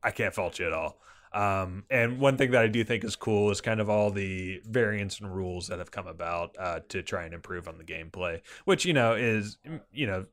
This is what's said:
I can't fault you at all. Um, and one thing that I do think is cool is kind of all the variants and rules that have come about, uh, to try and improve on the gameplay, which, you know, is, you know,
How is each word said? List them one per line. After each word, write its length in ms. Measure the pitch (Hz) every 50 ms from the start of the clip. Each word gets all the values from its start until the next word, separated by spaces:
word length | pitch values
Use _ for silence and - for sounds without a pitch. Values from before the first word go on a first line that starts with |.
| -
I 80 | 117
can't 220 | - - 113 95 -
fault 260 | 107 92 85 - -
you 80 | 90 85
at 60 | 80
all. 260 | 80 80 76 - _ _ - - - - _ -
Um, 500 | 101 101 101 98 95 95 90 90 98 - -
and 300 | 135 123 117 117 127 127
one 180 | 139 139 131 131
thing 140 | 139 127
that 100 | 123 120
I 60 | 113 113
do 160 | 110 117 110
think 200 | - 120 110 113
is 120 | 107 -
cool 340 | - - 113 107 104 104 104
is 80 | 101 -
kind 220 | - 117 110 110
of 80 | 107 104
all 200 | 104 107 104 104
the 500 | 98 101 98 95 95 92 92 92 92 87 -
variants 540 | 110 110 131 117 104 107 104 101 98 - -
and 160 | 104 98 92
rules 320 | 95 95 90 90 90 82 87
that 120 | 92 87
have 120 | 87 -
come 160 | - 101 92 87
about, 480 | 82 82 85 85 87 85 87 85 - -
uh, 200 | 92 87 85 82 - -
to 120 | - 95
try 220 | 85 - - 90 85
and 80 | 82 85
improve 340 | 82 - - 90 87 85 87
on 100 | 80 82
the 60 | 80
gameplay, 580 | 80 82 82 82 82 - 92 90 87 82 82 - - - - -
which, 200 | - 190 - -
you 80 | 175 160
know, 220 | 139 117 113 113
is, 420 | 107 123 117 110 110 104 107 - - - 151 160 156 - _
you 160 | - 135 143 104
know, 180 | 95 92 95 -